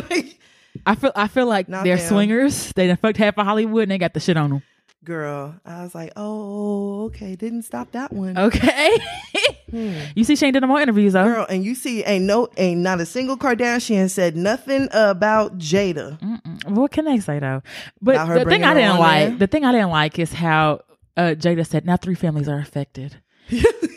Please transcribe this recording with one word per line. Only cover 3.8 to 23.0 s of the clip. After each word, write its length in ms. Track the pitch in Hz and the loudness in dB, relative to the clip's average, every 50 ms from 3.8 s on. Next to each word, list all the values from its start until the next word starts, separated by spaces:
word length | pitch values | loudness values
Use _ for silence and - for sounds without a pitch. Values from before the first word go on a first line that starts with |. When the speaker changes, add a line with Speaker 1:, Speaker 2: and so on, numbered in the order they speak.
| 220 | 0
Speaker 2:
and 80 | 190 190 | 0 0
they 60 | 190 | -2
got 140 | 175 165 - | -2 -2 -4
the 60 | 156 | -2
shit 160 | - 185 170 | 0 0 2
on 160 | 160 147 143 139 | 2 2 0 -2
'em. 80 | 139 - _ _ _ _ _ _ _ _ | -4 -6 _ _ _ _ _ _ _ _
Speaker 1:
Girl, 520 | 165 170 160 151 147 143 143 139 147 165 180 _ | -10 -10 -8 -8 -8 -8 -8 -10 -12 -16 -18 _
I 180 | 185 170 175 180 | -18 -16 -14 -14
was 120 | 175 - | -14 -14
like, 180 | 170 165 - - | -14 -14 -14 -14
"Oh, 880 | - 208 208 214 214 208 202 202 208 208 208 202 202 202 202 202 202 214 | -12 -10 -10 -10 -10 -10 -10 -8 -6 -4 -4 -4 -4 -4 -6 -6 -8 -8
okay. 280 | 226 - - 208 190 190 | -10 -10 -12 -14 -14 -12
Didn't 260 | 175 220 233 233 233 220 | -10 -8 -8 -8 -8 -10
stop 300 | - - 247 247 - - | -10 -10 -12 -12 -10 -10
that 200 | 240 269 - - | -10 -10 -8 -8
one." 240 | 196 190 190 185 | -6 -6 -4 -2
Speaker 2:
Okay. 600 | 180 196 233 - - - - 254 269 302 339 453 - 831 | 2 2 2 2 4 2 2 2 4 4 4 4 4 0
<laughs> 40 | 740 719 784 831 - - 403 415 571 - - _ - | -4 -12 -12 -14 -8 -6 -2 -2 -2 -2 -2 _ -12
Speaker 1:
Hmm. 240 | 233 226 220 208 175 151 147 147 147 | -8 -8 -6 -6 -6 -8 -10 -8 -2
Speaker 2:
You 80 | 202 226 | -2 2
see 100 | 285 294 | 2 2
she 120 | - 311 | 2 2
ain't 80 | 269 262 | 2 2
did 80 | 269 262 | 2 2
no 40 | |
more 140 | 262 269 294 | 2 2 2
interviews, 320 | 294 254 214 208 208 202 185 | 2 2 2 4 4 4 4
though. 100 | 185 190 | 4 4
Speaker 1:
Girl, 240 | 233 240 220 180 - | 4 2 0 -2 -4
and 160 | 190 185 190 | -4 -4 -4
you 120 | 220 254 | -4 -6
see, 260 | 254 - 285 233 214 - | -6 -6 -6 -6 -4 -2
ain't 220 | - 202 185 190 | -2 0 0 2
no, 240 | 196 202 233 247 - - | 2 2 2 0 -2 -2
ain't 240 | - 190 180 175 175 | 0 0 0 2 0
not 180 | 175 185 185 175 | 0 0 0 -2
a 60 | 170 | -4
single 300 | 165 - 247 262 262 269 | -4 -4 -6 -4 -4 -4
Kardashian 760 | 247 285 269 240 214 240 240 233 240 - - 214 190 190 185 | -2 0 -2 0 0 0 0 0 -2 -2 0 2 2 2 0
said 240 | - 196 180 175 156 | 0 0 0 0 0
nothing 540 | 165 180 202 233 254 - 269 269 269 269 - | 0 -2 -2 -2 -2 -4 -2 -2 -2 -2 0
about 680 | - 214 220 202 196 175 208 214 220 220 214 - - 180 | 0 0 2 2 2 0 0 2 2 2 0 0 -4 -10
Jada. 600 | 160 147 180 196 202 185 160 147 92 120 151 160 | -6 0 0 0 2 0 -2 -4 -8 -10 -12 -10
Speaker 2:
Mm-mm. 500 | 180 208 233 - _ 165 165 - - - | -10 -10 -10 -10 _ -14 -14 -14 -8 -4
What 200 | 202 220 277 285 | 0 0 0 0
can 140 | - 311 311 | 0 -2 0
they 160 | 311 269 214 | 0 0 0
say, 180 | 190 - 147 143 | 0 -2 -4 -4
though? 240 | 143 135 131 135 - - - - - - _ _ 196 | -4 -4 -4 -6 -8 -12 -18 -18 -18 -18 _ _ 0
But 140 | 240 269 | 2 2
Speaker 1:
About 100 | 247 160 | 2 2
her 80 | 165 170 | 2 2
Speaker 2:
the 40 | - | 2
thing 40 | - | 4
Speaker 1:
bringing 180 | - 359 415 359 | 4 2 4 4
Speaker 2:
I 40 | 285 | 4
Speaker 1:
her 40 | 311 | 6
Speaker 2:
didn't 160 | 294 226 202 185 | 6 6 4 4
Speaker 1:
on 40 | 170 | 6
Speaker 2:
like, 300 | 165 160 156 151 151 220 | 6 6 6 6 4 2
Speaker 1:
there? 80 | 240 254 | 2 0
Speaker 2:
the 80 | 196 | 0
thing 180 | 190 - 311 285 | 2 2 2 2
I 60 | 247 | 4
didn't 200 | 247 233 202 175 | 4 4 2 2
like 280 | 165 151 151 156 - 175 | 2 2 0 0 0 -2
is 140 | 165 - - | -4 -4 -2
how, 480 | 156 170 165 156 156 156 151 147 - - _ _ _ _ _ - | -4 0 2 2 4 4 2 2 -2 -6 _ _ _ _ _ -2
uh, 180 | 170 175 170 156 156 | 0 2 2 0 0
Jada 260 | 160 175 175 165 165 | 0 0 0 0 -2
said, 220 | - - 151 165 | -2 -2 -2 0
"Now 100 | 175 175 175 | 2 0 0
three 180 | - 185 180 | 0 -2 -4
families 320 | - - 165 151 151 143 147 | -2 -2 -2 -2 -2 -4 -4
are 100 | 143 143 | -4 -6
affected." 580 | 143 - - 143 139 _ _ 131 | -6 -6 -6 -8 -8 _ _ -14